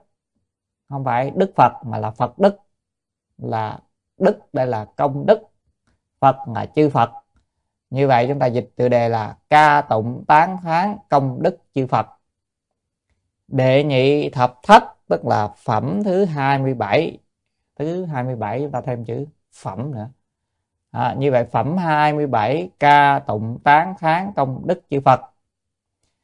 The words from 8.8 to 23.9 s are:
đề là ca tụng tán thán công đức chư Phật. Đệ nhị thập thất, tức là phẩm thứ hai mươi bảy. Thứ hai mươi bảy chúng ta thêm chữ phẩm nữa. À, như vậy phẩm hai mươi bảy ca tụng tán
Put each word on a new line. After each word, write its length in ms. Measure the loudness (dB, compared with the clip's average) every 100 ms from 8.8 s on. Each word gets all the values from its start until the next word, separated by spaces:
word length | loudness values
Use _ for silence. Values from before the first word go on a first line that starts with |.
| 0
đề 200 | 2 0
là 280 | -2 -6 -10 0
ca 320 | 4 6 4
tụng 420 | 2 -2 -2 -4 2
tán 280 | 4 2 -2
thán 340 | -4 -2 -2 -6 -2
công 340 | 0 0 -2
đức 200 | -2 -4 _
chư 120 | -6 -2
Phật. 200 | -2 -4 _ _ _ _ _ _ _ _ _ _ _ _ _ _
Đệ 360 | 0 4 4
nhị 460 | 2 2 2 2 -2
thập 280 | -2 -2 0
thất, 200 | 6 6 6 -10 -4
tức 160 | -4
là 240 | 0 -2 -2
phẩm 560 | -6 -4 -2 -2 -4
thứ 200 | -2 0
hai 340 | 0 0 0 0
mươi 160 | 0
bảy. 440 | -2 0 0 0 -6 _ _ _ _ _ -10
Thứ 280 | -8 -6
hai 200 | -6 -6
mươi 120 | -6 -6
bảy 240 | -6 -6
chúng 100 | -6
ta 100 | -8
thêm 240 | -8 -8
chữ 220 | -8 -10 -10 _ _
phẩm 380 | _ -14 -10 -10
nữa. 180 | -10 -14 -18 _ _ _ _ _ _ _
À, 240 | -6 -4 -2
như 120 | 0
vậy 140 | 0
phẩm 320 | 0 -2 -2 -2
hai 360 | -2 0 0
mươi 140 | 0 -2
bảy 440 | 0 0 -2 -6 0
ca 400 | 4 6 4 2
tụng 400 | -2 -6 -6 -4
tán 300 | 2 2 2